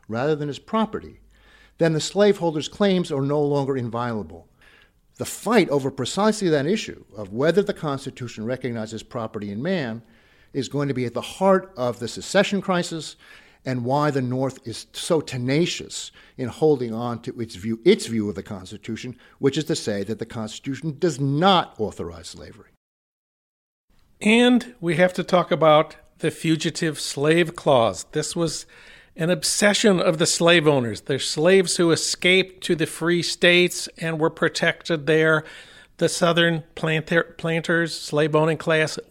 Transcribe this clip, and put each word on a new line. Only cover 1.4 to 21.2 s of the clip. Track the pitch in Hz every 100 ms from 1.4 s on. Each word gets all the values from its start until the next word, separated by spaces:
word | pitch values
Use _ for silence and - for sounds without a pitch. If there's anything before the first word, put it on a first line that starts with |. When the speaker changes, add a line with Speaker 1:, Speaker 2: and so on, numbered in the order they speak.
| _ _ _ -
Speaker 1:
then | 165
the | 156
slaveholders' | - 196 208 202 170 156 131
claims | - 202 185 170
are | 143
no | 139 147
longer | 147 143 135 135
inviolable. | 120 117 120 110 85 87 - _ _ _ _ _ _ -
The | 123
fight | - 196 233 170
over | 139 135
precisely | - 120 - 214 214 190
that | 151 139
issue | 220 - - - 104
of | 98
whether | 107 151 170
the | 196
Constitution | - 156 135 135 - 120 -
recognizes | 110 127 127 117 110 110
property | - 123 110 110 101
in | 101
man | 156 190 127 113 - _ _ _ _
is | 143 120
going | 139 143
to |
be | 127 120
at |
the | 120
heart | - - 190 190 185 -
of | 123 110
the | 113
secession | - - 190 202 202
crisis | 190 180 175 165 143 - - - - _ -
and | 127 120
why | 143 151
the | 139
North | 127 127 131 131 120
is | 107 -
so | - - 165
tenacious | - 127 123 143 170 - - - - - - -
in | 127
holding | - 160 143 120
on | 113 120 117
to | 131 120
its | 113 90
view, | 107 113 139
its | - -
view | 113 104
of | 95
the |
Constitution, | 95 98 92 104 - 110 127 - - _
which | 135 143
is | 151
to | 156
say | - 101
that | 98 110
the | 113
Constitution | 120 110 - - 135 160 131
does | 180 127